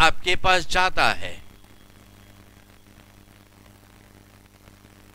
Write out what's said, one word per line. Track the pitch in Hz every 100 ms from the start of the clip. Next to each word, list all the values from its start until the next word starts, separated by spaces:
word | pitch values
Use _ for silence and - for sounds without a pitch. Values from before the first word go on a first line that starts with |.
आपके | 160 - - 180
पास | 185 185 156
ज्यादा | 185 185 180 131 98
है, | 98 85 - - - - - - - - - - - - - - - - - - - - - - - - - - - - - - - - - - - - -